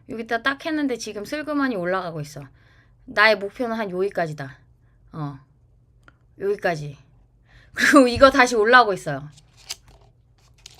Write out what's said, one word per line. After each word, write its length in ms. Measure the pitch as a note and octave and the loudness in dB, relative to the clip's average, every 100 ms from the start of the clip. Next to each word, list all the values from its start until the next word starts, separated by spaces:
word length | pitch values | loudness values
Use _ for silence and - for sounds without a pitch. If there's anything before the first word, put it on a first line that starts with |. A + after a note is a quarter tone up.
| - | -14
여기다 340 | A3 A3+ A#3 | -12 -6 -4
딱 220 | C4 C#4 E4 | -4 -4 -6
했는데 320 | D#4 C#4 A3+ | -4 -4 -4
지금 260 | A3 G3+ G3+ | -8 -12 -8
슬그머니 500 | D4+ D4 D4 C4+ G#3 | -8 -6 -2 -2 -2
올라가고 440 | F3 F#3+ F3+ D#3+ | -4 -4 -6 -10
있어. 200 | D3 C#3+ C3+ _ _ _ _ _ - | -12 -14 -18 _ _ _ _ _ -6
나의 320 | G#3+ A3 G#3 | 2 4 2
목표는 380 | G3+ - A#3 A3+ | -4 -8 -8 -6
한 120 | G3+ | -6
여기까지다. 640 | F3+ G3 G3 E3 D3+ C3+ - _ _ _ _ _ | -4 -4 -4 -6 -6 -14 -16 _ _ _ _ _
어. 260 | D#3+ D3 C3+ _ _ _ _ _ _ _ _ _ - | -10 -10 -12 _ _ _ _ _ _ _ _ _ -8
여기까지. 580 | G3 G3+ F#3+ D#3+ D3 C3 _ _ _ _ _ - _ | -6 -4 -4 -6 -10 -16 _ _ _ _ _ -20 _
그리고 340 | - - D4 B3 | 0 6 6 6
이거 240 | A#3+ C4+ | 6 6
다시 240 | C4+ B3 A#3 | 6 2 4
올라오고 380 | G#3+ B3 A3 | 6 6 6
있어요. 360 | F#3 D#3+ C#3 D3 - _ _ - - _ - _ _ _ _ _ _ - | 0 -6 -8 -10 -20 _ _ -18 -18 _ -20 _ _ _ _ _ _ -20